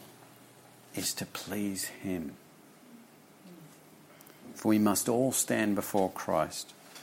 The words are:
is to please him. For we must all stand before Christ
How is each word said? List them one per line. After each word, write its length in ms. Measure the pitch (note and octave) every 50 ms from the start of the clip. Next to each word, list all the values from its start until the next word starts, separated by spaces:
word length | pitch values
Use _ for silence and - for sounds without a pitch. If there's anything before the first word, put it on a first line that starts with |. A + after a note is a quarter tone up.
| - - - - - - - - - - - - - - - - - - -
is 180 | G2 F#2+ - -
to 100 | - G2+ -
please 580 | - - - - G2 G#2 G2+ G2+ F#2+ F#2+ -
him. 460 | - - - - G2 F#2 F2 D#2+ C#2 - - - - - - - - - - - - - - - - - - - - - - - F#3 F3 D#3+ D#3 - - - - - - - - - - - - - - - - - -
For 140 | - - A2
we 100 | G#2+ G#2+
must 300 | G#2+ G#2 F#2+ - - B2
all 220 | A#2 A#2+ C3+ C3
stand 440 | B2 - - - A#2+ A2+ A2 G#2 G2+
before 340 | G2 - - - G2+ F#2+ F#2
Christ 640 | - - - - F2+ D#2+ D2+ - - - - - - - - - - -